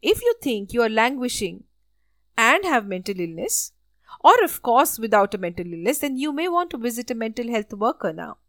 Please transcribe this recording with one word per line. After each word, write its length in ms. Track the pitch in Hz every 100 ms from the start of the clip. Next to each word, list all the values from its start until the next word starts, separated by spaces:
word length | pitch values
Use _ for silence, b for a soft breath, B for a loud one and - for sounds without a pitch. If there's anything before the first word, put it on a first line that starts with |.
If 180 | - 440
you 140 | 480 453
think 300 | 294 220 196
you 100 | 240
are 80 | 233
languishing 720 | 220 226 269 247 - 196 185 - _ _ _ _ _ _ -
and 280 | 226 311
have 220 | 381 269 202
mental 320 | 185 185 190
illness, 540 | 170 165 233 - - _ _ _ B B
or 200 | 294 480
of 180 | 370 -
course 360 | - 233 311 -
without 340 | 220 208 202
a 60 | 202
mental 340 | 180 170 175
illness, 280 | 170 175 294
then 160 | 285 254
you 160 | 294
may 160 | 285 349
want 220 | 349 349
to 60 | 294
visit 340 | 233 233 240
a 40 |
mental 340 | 233 226 226 233
health 240 | 233 208
worker 400 | 202 214 320 190
now. 260 | 160 165 -